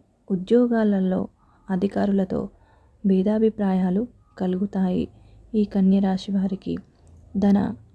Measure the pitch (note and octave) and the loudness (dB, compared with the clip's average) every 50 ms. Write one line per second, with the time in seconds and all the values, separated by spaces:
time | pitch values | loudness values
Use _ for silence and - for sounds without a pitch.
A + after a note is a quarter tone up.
0 | _ _ _ _ _ - G3 F3 F#3 - A3 A#3+ B3 A#3+ A#3 A3+ A3 G#3 G3+ F#3+ | _ _ _ _ _ -6 -4 -4 0 2 2 4 4 2 2 2 2 2 2 0
1 | F#3 F#3 F#3 F#3 G3 - _ _ _ _ _ _ _ - F#3+ F3+ F#3+ G3 - G3+ | 0 0 -2 -2 -4 -8 _ _ _ _ _ _ _ -6 -4 -2 -2 -2 -2 -2
2 | G3 G3+ G3 G3 F#3+ F#3+ - - G3+ G3+ - _ _ _ _ _ _ _ _ _ | -2 0 0 0 -2 -2 -4 -4 -6 -8 -12 _ _ _ _ _ _ _ _ _
3 | - G3 F#3+ F#3 F#3 G#3 G#3+ A3 A3 A3 A3 G#3+ G3+ G3 F#3+ F#3 F#3 F#3 F3+ G3+ | 0 0 2 2 2 2 2 2 2 0 0 0 -2 0 0 0 0 0 0 -2
4 | B3 A#3+ - _ _ _ _ - F#3 F3+ F#3 F#3 G3+ G3+ - F#3+ F#3+ F3+ F#3 E3+ | -2 -4 -8 _ _ _ _ -6 -4 -4 -2 -2 -4 -4 -2 -2 0 0 0 -2
5 | - - - - - - - - - - - G#3+ G#3 G#3 - G3 F#3+ F#3+ G3 G3 | -4 -4 -8 -16 -20 -20 -20 -20 -14 -4 -2 -2 -2 0 0 2 4 4 4 4
6 | G3 F#3+ F#3+ F#3 - - G3 G3 F#3+ F#3+ F#3+ F#3+ - F3 E3+ - - _ _ _ | 2 0 -2 -2 -4 -4 -2 -2 -2 -2 -4 -6 -6 -8 -8 -8 -10 _ _ _
7 | _ - - - - - - G3 G3+ G3+ G3 G3+ - - - - - _ | _ -20 -20 -20 -18 -8 -4 0 2 2 2 2 0 -2 -6 -10 -16 _